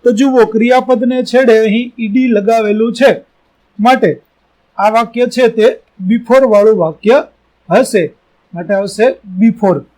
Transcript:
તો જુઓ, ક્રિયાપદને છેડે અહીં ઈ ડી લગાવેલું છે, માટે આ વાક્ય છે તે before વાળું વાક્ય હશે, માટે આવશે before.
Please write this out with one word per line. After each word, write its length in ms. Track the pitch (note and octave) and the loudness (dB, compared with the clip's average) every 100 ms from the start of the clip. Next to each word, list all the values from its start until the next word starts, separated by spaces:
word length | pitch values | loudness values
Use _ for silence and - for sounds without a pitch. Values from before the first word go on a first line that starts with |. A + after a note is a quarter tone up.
તો 80 | B3 | 0
જુઓ, 340 | G#3+ C#4 B3+ A3 | 0 0 2 0
ક્રિયાપદને 760 | A3 A#3+ B3+ B3+ B3 B3 B3+ | 0 2 0 0 -2 0 -2
છેડે 360 | B3 A#3+ B3+ A3 | -2 0 2 2
અહીં 340 | A3 A3 A#3+ - | 2 -2 -4 -8
ઈ 80 | A3 | -4
ડી 200 | A3 B3+ | -2 0
લગાવેલું 640 | G#3+ G3+ A3+ G#3+ G#3+ A3+ | 0 0 -2 0 -2 -2
છે, 280 | A#3 C4+ C#3+ _ _ _ _ _ - | 0 0 0 _ _ _ _ _ -2
માટે 420 | A3 C4 F#3 - _ _ _ _ _ - | 0 2 0 -4 _ _ _ _ _ -4
આ 120 | G#3 | 0
વાક્ય 360 | A3 A3+ A#3 B3 | 0 -2 -4 -4
છે 220 | B3 A#3+ | 0 0
તે 320 | A3+ G#3+ - _ _ F#3 | 2 0 -2 _ _ -4
before 400 | A#3 A#3+ C4 C4 | -4 2 2 4
વાળું 300 | G#3 G#3+ G#3+ | 2 2 2
વાક્ય 500 | D#3+ D#3+ G3+ C#4 - _ _ _ - | -2 -2 0 0 -2 _ _ _ -2
હશે, 420 | F#3 A#3 G#3 D#3+ _ _ _ _ | -2 0 -2 -4 _ _ _ _
માટે 200 | E3+ F3 | -16 -6
આવશે 300 | G3 G3+ G3 - C4 G3 F#3 | -4 -4 -2 -2 -2 -12 0
before. 400 | A3+ A3+ G3 D3+ - | 0 0 -2 -2 -6